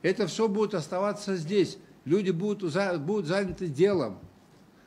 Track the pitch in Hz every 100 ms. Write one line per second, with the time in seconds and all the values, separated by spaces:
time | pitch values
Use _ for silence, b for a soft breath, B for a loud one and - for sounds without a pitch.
0 | 170 190 185 - 220 202 208 196 147 180
1 | 202 202 196 190 156 202 160 - B B
2 | 131 185 190 165 208 202 185 170 196 175
3 | 139 214 156 190 196 170 185 135 190 190
4 | 117 92 - - - b b b